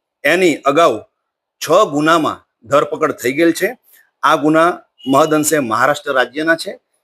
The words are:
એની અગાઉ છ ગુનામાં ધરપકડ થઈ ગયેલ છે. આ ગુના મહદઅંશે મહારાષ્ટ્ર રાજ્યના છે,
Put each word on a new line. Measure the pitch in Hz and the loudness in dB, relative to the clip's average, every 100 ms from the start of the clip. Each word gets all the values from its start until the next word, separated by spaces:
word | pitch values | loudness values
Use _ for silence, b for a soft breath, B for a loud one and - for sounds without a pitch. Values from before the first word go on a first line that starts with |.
| _ _ | _ _
એની | 143 175 180 165 | -2 2 2 0
અગાઉ | 139 143 170 110 - _ _ _ _ - | 0 2 2 0 -8 _ _ _ _ -12
છ | - | 0
ગુનામાં | 175 208 143 156 170 139 92 _ _ 113 | 2 2 0 0 0 0 -6 _ _ -2
ધરપકડ | 143 147 147 151 | 0 0 -2 -4
થઈ | 123 123 | -2 -4
ગયેલ | 135 170 | 0 0
છે. | 160 190 247 _ b b _ | 0 -4 -6 _ b b _
આ | 139 156 | 0 2
ગુના | 147 160 170 175 _ _ 131 | 2 2 2 -2 _ _ 0
મહદઅંશે | 135 156 151 147 156 | 2 2 0 0 -2
મહારાષ્ટ્ર | 120 110 131 143 143 | -2 -2 0 -2 -4
રાજ્યના | 131 123 131 160 165 | -2 -2 -4 -2 -2
છે, | 196 254 _ _ | -4 -14 _ _